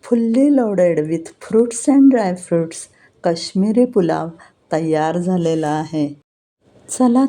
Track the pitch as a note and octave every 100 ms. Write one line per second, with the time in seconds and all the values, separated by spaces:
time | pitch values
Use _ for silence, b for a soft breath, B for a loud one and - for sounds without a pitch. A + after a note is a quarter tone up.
0 | - A#3 A3+ A#3 C#4+ C4+ A3 F#3+ F3+ D3
1 | D#3 E3 - - - A3 A#3+ - - C#4
2 | C4+ B3 F#3+ F3+ - E3+ E3 - - b
3 | b _ F3 E3+ - F#3+ G#3 A3+ B3 G#3+
4 | E3 D#3 E3 E3 B B - D#3 D#3+ D#3
5 | D#3 E3+ F3 F#3 E3 D#3+ D3+ D3+ D#3 D#3
6 | C#3+ C#3+ _ _ _ _ _ _ - -
7 | B3 B3